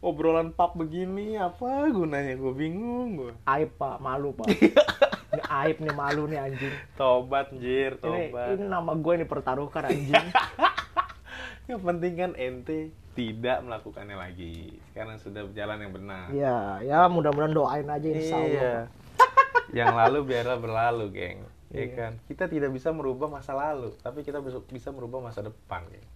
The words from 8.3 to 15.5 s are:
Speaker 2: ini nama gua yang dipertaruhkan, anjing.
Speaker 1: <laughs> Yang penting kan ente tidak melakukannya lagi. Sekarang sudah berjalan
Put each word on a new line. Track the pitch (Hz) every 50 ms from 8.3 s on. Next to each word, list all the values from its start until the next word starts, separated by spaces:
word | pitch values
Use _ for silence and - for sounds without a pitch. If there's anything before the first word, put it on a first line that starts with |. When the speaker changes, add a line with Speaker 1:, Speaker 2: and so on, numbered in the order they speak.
| 123 123 123 123 196
Speaker 2:
ini | 190 202
nama | 196 190 180 170 165 156
gua | 160 151 160 175
yang | 170 165
dipertaruhkan, | - 147 143 135 - 131 131 143 143 - 160 143
anjing. | 139 175 151 143 135 - - 165 175
Speaker 1:
<laughs> | 180 262 - - - - 285 381 370 - - - - - - - - - - - - - - - - - -
Yang | - 254 220
penting | 185 175 175 170 170 180 175
kan | 165 180 185 160
ente | - 131 127 127 127 127 156 156 156 156 156 156 - - - -
tidak | 123 123 113 107 113 113 123 127 - 127
melakukannya | 123 113 107 - 113 104 - 101 104 101
lagi. | 95 90 90 92 90 90 82 82 82 82 - - - -
Sekarang | - - - 107 110 110
sudah | 107 - 101 101 104 104
berjalan | 98